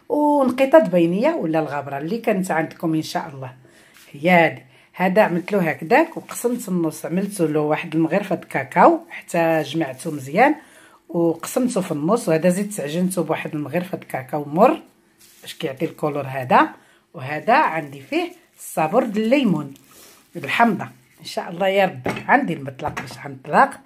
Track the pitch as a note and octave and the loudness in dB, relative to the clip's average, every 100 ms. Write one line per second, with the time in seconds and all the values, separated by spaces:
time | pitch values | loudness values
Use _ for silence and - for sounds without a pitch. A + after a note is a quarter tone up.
0 | - D4 D4 D4 B3+ B3+ C4+ G#3+ G3 F3 | -4 0 2 4 2 2 6 6 6 4
1 | E3+ F#3 C#4+ E4 E3+ D#3+ D3 C#3+ C#3 C#3 | 2 2 0 0 0 0 -2 -4 -6 -8
2 | D#3+ A#3 - F#3+ F#3 D#3+ D#3+ - E3 D#3 | -6 -4 -2 -2 0 -2 -2 -4 -4 -2
3 | D#3 D3+ - C3+ C3 - - _ _ - | -2 -6 -8 -12 -16 -16 -20 _ _ -20
4 | - C#3+ E3 F3 D#3+ C3 - _ _ - | -20 -4 4 6 6 2 -12 _ _ -4
5 | F#3 F#3 F3+ E3+ E3 G3+ E3 C#3+ D#3+ B3+ | 2 4 2 0 -2 0 0 -2 2 2
6 | E4 - - - A#3+ A#3+ F#3+ F3+ D#3+ D3+ | 2 -2 -12 -6 -4 -4 -2 -2 -2 -4
7 | C#3+ F3 G3+ F#3+ D#3+ D3+ D3+ D3+ E3 D#3 | -4 -4 -4 0 0 2 0 -2 -2 0
8 | D#3+ F#3 G#3 E3+ - D3 B2+ F#3+ C4+ D#4+ | 2 0 -2 -6 -4 -6 -2 6 6 6
9 | - - - F3 E3 D#3+ C#3 D#3 C#3 B2+ | -2 -16 -6 0 2 2 0 -4 -4 -6
10 | E3+ D3 C3 E3 C#4 D4+ - - - _ | -8 -8 -4 2 4 2 -6 -20 -20 _
11 | _ F3 E3+ D#3+ - - B3 F#3+ F#3 D3 | _ 0 0 0 -4 -2 0 -2 -4 -2
12 | D#3+ - - D#3+ F3+ F3+ G#3 F#3 C#3+ E3 | 0 0 2 2 2 2 -2 -6 -6 -2
13 | F3+ F3+ D#3+ D#3 D#3 D3+ C#3 E3+ F3+ D#3+ | -2 -2 -2 -4 -4 -6 -4 -4 -4 -8
14 | - C#3 B2+ D3+ C#3+ D#3 B3+ D#4+ - _ | -8 -10 -6 -8 -4 4 4 4 -6 _
15 | _ _ - _ - - D3+ C3 D#3+ - | _ _ -20 _ -20 -10 -8 -6 -6 -4
16 | D3+ C#3+ C3 C3+ B2+ A3 G#3+ - _ _ | -4 -4 -6 -6 2 4 4 -2 _ _
17 | _ E3 C3+ D3+ D3+ C4+ C4+ D#3+ D3 C#3 | _ -14 -10 -6 0 2 2 -2 -8 -14
18 | - D#4 E4+ - _ _ - - D#3 A3 | -8 -6 -6 -10 _ _ -10 -4 0 0
19 | B3 G3+ A3 D4 A#3 D3+ C#3 - _ - | 0 -2 2 2 2 0 -2 -14 _ -20
20 | - - _ F3 C3+ - A#3 F3+ - - | -20 -20 _ -12 -6 2 2 2 -6 -14
21 | _ _ - - G#3 E3+ G3 G3 F#3+ C3 | _ _ -12 -10 -10 -2 0 2 2 0
22 | - - - B3 G#3+ D3+ C3+ C3 D3 B2 | -6 -6 2 2 2 -4 -8 -10 -8 -8
23 | C3 - C#3+ C3+ D3 F3+ C4+ - | -12 -14 -16 -14 0 2 2 0